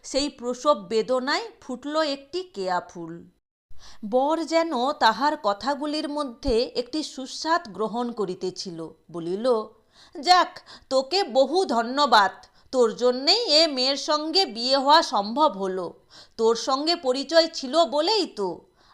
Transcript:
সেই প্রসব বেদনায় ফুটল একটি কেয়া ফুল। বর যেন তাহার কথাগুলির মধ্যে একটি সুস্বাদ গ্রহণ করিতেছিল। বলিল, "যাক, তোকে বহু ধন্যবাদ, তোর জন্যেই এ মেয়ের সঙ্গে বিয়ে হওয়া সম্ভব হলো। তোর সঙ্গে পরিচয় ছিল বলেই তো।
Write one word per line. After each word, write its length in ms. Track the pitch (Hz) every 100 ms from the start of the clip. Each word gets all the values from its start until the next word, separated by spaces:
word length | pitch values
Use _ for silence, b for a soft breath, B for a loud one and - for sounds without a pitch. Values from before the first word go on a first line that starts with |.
সেই 260 | - 269 285
প্রসব 600 | - 240 247 302 294 185
বেদনায় 540 | 226 214 254 254 330 453 -
ফুটল 360 | - 247 285 302
একটি 460 | 311 277 277 349
কেয়া 380 | 370 202 185 175
ফুল। 500 | 170 180 165 170 175 _ _ _ - - B B 214
বর 340 | 247 277 320
যেন 480 | 294 330 330 269 254
তাহার 440 | 294 233 220 285 302
কথাগুলির 640 | 208 202 240 277 302 302 302
মধ্যে 540 | 294 285 233 277 226
একটি 400 | 254 - 247 311
সুস্বাদ 680 | 277 - 262 - 311 339 339
গ্রহণ 440 | 180 220 226 240
করিতেছিল। 760 | 233 185 180 185 180 196 165 160 - _
বলিল, 500 | 165 165 190 247 226 220 _ _ b b 349
"যাক, 400 | 302 359 320 - - B -
তোকে 340 | 262 269 370
বহু 400 | 359 233 262 339
ধন্যবাদ, 640 | 381 233 226 269 285 226 190 - - b b
তোর 240 | 262 233 185
জন্যেই 480 | 247 247 285 415
এ 220 | 466 294 330
মেয়ের 300 | 262 254 277
সঙ্গে 500 | - 302 311 370 392
বিয়ে 300 | 214 247 269
হওয়া 260 | 269 320
সম্ভব 500 | 320 233 202 240 302 196
হলো। 340 | 196 185 170 - _ B B -
তোর 200 | 226 226
সঙ্গে 400 | - 269 311 339
পরিচয় 520 | 262 262 277 330 320
ছিল 300 | - 254 311
বলেই 420 | 330 262 339 440 311
তো। 340 | - 190 165 _ b b